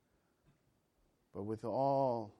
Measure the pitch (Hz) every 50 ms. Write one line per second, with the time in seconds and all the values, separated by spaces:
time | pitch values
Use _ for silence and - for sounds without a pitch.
0 | _ _ _ _ _ _ _ _ _ - _ _ _ _ _ _ _ _ _ _
1 | _ _ _ _ _ _ - 95 98 104 110 107 - 113 98 127 135 139 139 135
2 | 139 131 120 117 110 104 -